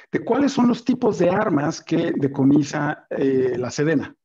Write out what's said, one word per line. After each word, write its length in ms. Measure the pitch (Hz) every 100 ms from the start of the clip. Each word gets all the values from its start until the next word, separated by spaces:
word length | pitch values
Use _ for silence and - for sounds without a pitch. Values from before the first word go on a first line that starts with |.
| -
de 80 | -
cuáles 280 | - 240 285
son 160 | - 240
los 180 | 240 -
tipos 320 | 240 233 175
de 140 | 175
armas 500 | 190 214 147 147 160
que 320 | - 165 170 -
decomisa, 920 | 139 139 135 147 139 151 147 151 -
eh, 460 | 113 135 131 127 120
la 140 | 123
sedena, 440 | 135 151 147 107 -